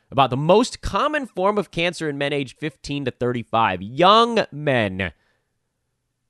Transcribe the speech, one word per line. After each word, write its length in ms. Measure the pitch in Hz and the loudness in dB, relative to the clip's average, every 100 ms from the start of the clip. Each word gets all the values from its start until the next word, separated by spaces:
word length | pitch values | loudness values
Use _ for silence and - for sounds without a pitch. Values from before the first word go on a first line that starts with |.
| - | -4
about 180 | 123 131 | 0 0
the 80 | 127 | 2
most 440 | 156 208 262 - | 4 4 2 -4
common 440 | - 196 285 302 247 | -6 -2 -2 -2 -4
form 320 | - 190 208 | -2 -2 0
of 140 | 165 | -4
cancer 360 | 170 175 165 156 | -4 -4 -4 -6
in 100 | 139 | -4
men 140 | 139 | -4
aged 260 | 143 131 - | -4 -6 -8
fifteen 460 | 151 - - 143 | -10 -10 -8 -6
to 80 | 127 | -6
thirty-five. 680 | - 123 123 - 113 107 92 | -4 -2 -2 -2 0 2 0
Young 640 | 98 135 180 220 233 220 - | -4 2 6 6 4 0 -2
men. 640 | 143 151 127 101 92 90 - _ _ _ _ _ _ _ _ _ _ | -4 -2 0 0 -2 -6 -8 _ _ _ _ _ _ _ _ _ _